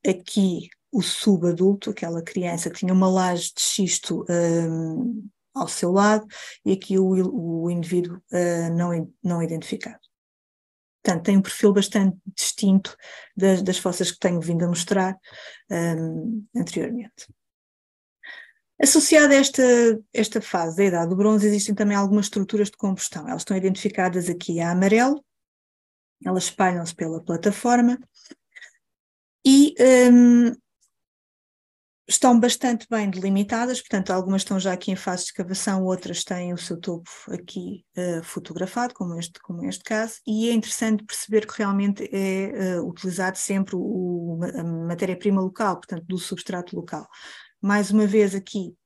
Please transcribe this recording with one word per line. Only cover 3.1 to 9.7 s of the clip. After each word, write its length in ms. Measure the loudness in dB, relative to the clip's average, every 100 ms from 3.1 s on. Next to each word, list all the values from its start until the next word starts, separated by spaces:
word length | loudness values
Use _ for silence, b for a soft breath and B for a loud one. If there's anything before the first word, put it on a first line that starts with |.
| 2 0 -2 -6 -4
de 60 |
xisto, 640 | -4 -2 -2 -4 -4 -6 -2
hum, 1000 | 0 2 0 -2 -4 -4 -4 -6 -6 -12 _ _
ao 140 | -8 -8
seu 240 | -4 0
lado, 340 | 4 4 2 -2 B B B -2
e 60 |
aqui 260 | -2 0 0
o, 680 | 2 2 0 -4 -4 -4
o 60 | -4
indivíduo, 500 | -4 -2 -2 -4 -10 _
eh, 400 | -2 0 0 -2
não, 420 | -2 -2 -2 -6 _
não 200 | -4 -2
identificado. 560 | -4 -6 -8